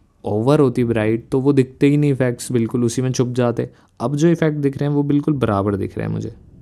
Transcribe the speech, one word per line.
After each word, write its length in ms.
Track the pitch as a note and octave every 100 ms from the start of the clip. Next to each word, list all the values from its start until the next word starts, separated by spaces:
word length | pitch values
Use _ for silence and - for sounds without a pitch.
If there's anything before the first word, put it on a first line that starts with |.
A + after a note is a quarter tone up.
| _ _ A2
ओवर 320 | G#2 A#2 D3+
होती 240 | C#3 B2 A#2
ब्राइट 440 | A2 G#2+ A2+ -
तो 100 | C#3
वो 140 | C3
दिखते 340 | C#3 C3 - C#3+
ही 100 | D3
नहीं 140 | D3
इफेक्ट्स, 400 | C3 B2+ B2 -
बिल्कुल 320 | B2 A2+ B2
उसी 180 | A#2+ A#2
में 100 | B2+
छुप 160 | B2+ B2
जाते। 400 | B2 B2 A#2+ A#2+ - _ _
अब 160 | A#2+ C#3+
जो 120 | E3
इफेक्ट 280 | E3 D#3+ D3+
दिख 180 | C#3+ C3+
रहे 120 | C#3+
हैं 60 | C#3+
वो 80 | C#3+
बिल्कुल 280 | C#3+ C#3+ D3
बराबर 400 | A#2 G2+ G2+ G2+
दिख 200 | G2 -
रहे 100 | G#2+
हैं 60 |
मुझे। 220 | G#2+ G#2+ - - -